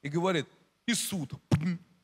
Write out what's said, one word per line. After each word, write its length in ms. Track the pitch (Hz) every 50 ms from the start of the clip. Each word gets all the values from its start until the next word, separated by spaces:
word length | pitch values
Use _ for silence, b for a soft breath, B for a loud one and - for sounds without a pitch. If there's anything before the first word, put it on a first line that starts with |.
и 60 | - 143
говорит, 380 | 143 170 170 190 185 160 120 - - _ _ _ _ _ _
и 80 | - 233
суд. 380 | - - - 202 185 143 131 - - _ _
Пм. 300 | - - 151 185 175 165 - _ _ _